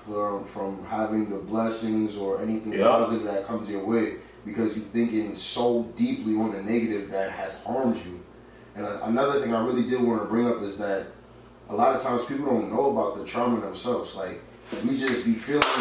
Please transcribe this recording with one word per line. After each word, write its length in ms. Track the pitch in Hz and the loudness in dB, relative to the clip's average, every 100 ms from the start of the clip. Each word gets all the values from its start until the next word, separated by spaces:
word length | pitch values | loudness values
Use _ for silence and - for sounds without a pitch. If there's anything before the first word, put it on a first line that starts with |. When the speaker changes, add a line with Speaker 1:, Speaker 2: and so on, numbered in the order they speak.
Speaker 1:
from, 400 | 107 104 104 98 | -6 -2 -2 -2
from 400 | - 104 98 95 | -6 -6 -6 -6
having 460 | 92 107 107 107 101 | -6 -4 0 0 -2
the 80 | 98 | -4
blessings 760 | 92 110 113 113 113 110 107 104 | -4 0 0 0 0 2 0 -2
or 240 | 98 95 | -2 -2
anything 320 | 110 110 107 | 0 -2 -2
Speaker 2:
Yeah. 100 | 98 | 4
Speaker 1:
positive 400 | 113 120 113 107 | 6 6 4 0
that 200 | 104 98 - | -2 -2 -2
comes 240 | 110 98 | -6 -4
your 120 | 98 101 | -4 0
way 300 | 113 101 - - - | 2 2 -4 -14 -16
because 320 | 101 98 107 107 | -8 0 0 -2
you're 80 | 104 | -4
thinking 480 | 117 117 107 101 | 0 2 2 -2
so 500 | - - - 120 120 113 - | -4 -6 2 2 2 0 0
deeply 400 | 123 120 110 107 | 0 0 0 2
on 160 | 110 | 2
the 100 | 98 | -2
negative 480 | 98 117 110 101 98 | 0 2 2 -2 -2
that 200 | 98 95 | -2 -2
has 340 | - 98 - | -4 -6 -6
harmed 320 | - 123 127 - | -4 0 2 0
you. 160 | 90 87 - - - - - | -4 -12 -16 -20 -20 -20 -18
And 100 | 104 | -8
a-, 220 | 101 101 110 | -8 -4 0
another 340 | 117 139 139 | 2 4 2
thing 140 | 117 | 2
I 100 | 113 | 2
really 240 | 123 120 117 | 2 2 2
did 140 | 123 | 2
wanna 240 | 117 110 101 | 4 2 2
bring 200 | 113 120 | 2 2
up 140 | 104 | 0
is 160 | 101 101 | -4 -4
that 300 | 101 95 90 - - - - - - | -2 -2 -4 -16 -20 -20 -20 -20 -6
a 40 | |
lot 220 | 104 120 - | 2 4 4
of 60 | |
times 240 | 131 120 - | 0 0 0
people 180 | 139 | -2
don't 260 | 147 117 98 | 2 2 2
know 200 | 113 139 | 2 2
about 260 | 113 - 101 | 2 0 -4
the 80 | |
trauma 380 | - 120 120 113 | -6 -2 2 0
themselves. 520 | 98 92 120 117 - | -2 -6 -2 -2 -4
Like, 240 | 101 92 82 - - - 104 | -8 -8 -10 -16 -18 -12 -4
we 140 | 117 135 | 0 0
just 260 | 131 117 | 2 2
be 80 | 117 | 2
feeling 300 | 110 - 147 - 127 | 0 2 4 4 4